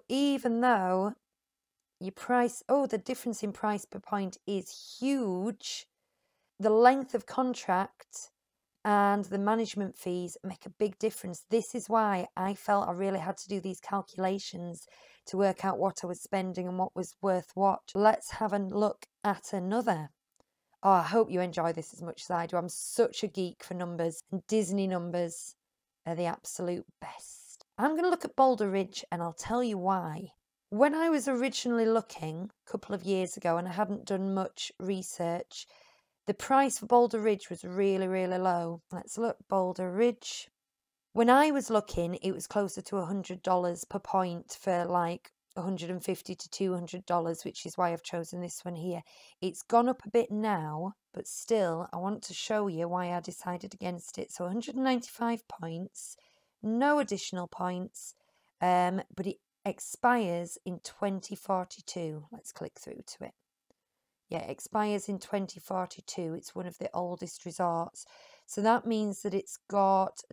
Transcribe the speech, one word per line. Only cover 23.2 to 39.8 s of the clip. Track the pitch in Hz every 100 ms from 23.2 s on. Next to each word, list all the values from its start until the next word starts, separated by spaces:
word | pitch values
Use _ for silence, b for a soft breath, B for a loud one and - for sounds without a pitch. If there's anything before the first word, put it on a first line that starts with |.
a | 208
geek | 196 180 -
for | - 180
numbers, | 180 170 170 165 -
and | 196 -
Disney | 220 180 202 190
numbers | 185 175 175 170 - - - _ _ _ _ -
are | 170
the | 175
absolute | - - - 180 175 - _
best. | - - - - - - - -
I'm | 254 311
gonna | 359
look | 339 -
at | -
Boulder | 262 233 202
Ridge, | 196 190 - -
and | 175
I'll | 170
tell | 165 - 233
you | 247 202
why. | 180 190 165 151 196 _ _ _ _
When | 208 285 311
I | 330
was | 302 262
originally | 247 254 - 247 233 220
looking | 226 220 - 160 160 190 _ -
a |
couple | - - 202
of |
years | 175 190 180 -
ago, | 175 165
and | 180
I |
hadn't | 180 208 202 -
done | 190 190
much | 190 190 - - -
research, | 185 190 185 - 170 175 - - - b b b b _ -
the |
price | 208 - 269 277 -
for | -
Boulder | 240 240 226
Ridge | 214 196 -
was | 175
really, | 180 185 196 190 185
really | 185 180 185
low. | 185 175 170 170 _
Let's | 180 - -
look, | 233 - -
Boulder | 196 185 180